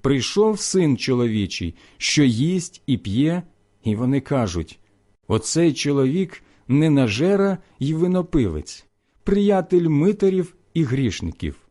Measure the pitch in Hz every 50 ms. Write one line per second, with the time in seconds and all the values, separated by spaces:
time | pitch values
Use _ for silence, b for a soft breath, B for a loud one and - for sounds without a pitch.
0 | _ 135 143 135 117 - - 196 208 220 214 202 - - - 185 175 156 131 117
1 | - - 131 123 123 117 110 110 101 90 - - 92 85 - b b b b b
2 | - - - 151 147 131 113 107 139 165 185 185 170 - _ - _ - 131 113
3 | - 101 98 117 143 160 170 180 170 - _ _ _ _ _ _ _ 113 107 101
4 | 123 127 135 139 135 - 143 135 117 98 85 87 71 - - _ _ _ _ _
5 | _ _ _ _ _ _ 110 110 - - - 160 170 165 135 - - 143 143 139
6 | 135 131 143 185 190 185 - - b b b b b b 127 143 156 160 151 139
7 | 131 117 101 113 151 185 202 196 196 196 190 - b b b b 131 143 160 160
8 | 175 180 185 185 175 175 - 160 123 95 78 76 71 - - - - _ _ _
9 | _ _ _ _ _ - 196 202 202 202 202 190 180 - 185 180 170 160 156 143
10 | 151 196 214 208 208 196 185 185 175 170 _ _ _ _ _ 165 160 127 127 131
11 | 139 113 90 - - 85 73 _ - 78 71 - _ _